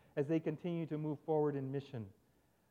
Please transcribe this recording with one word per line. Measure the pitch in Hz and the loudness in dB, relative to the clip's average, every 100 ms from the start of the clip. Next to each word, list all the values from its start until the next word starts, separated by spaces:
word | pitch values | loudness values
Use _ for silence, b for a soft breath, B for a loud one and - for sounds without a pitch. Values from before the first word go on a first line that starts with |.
| B 151 | B -2
as | 143 | 2
they | 160 | 2
continue | 165 156 180 170 156 | 0 -4 -2 -2 -2
to | 151 | -2
move | 151 143 - | -2 -2 2
forward | 156 147 139 | 4 4 2
in | 135 | -2
mission. | 139 139 120 98 - b b b b b | -4 -6 -8 -10 -14 b b b b b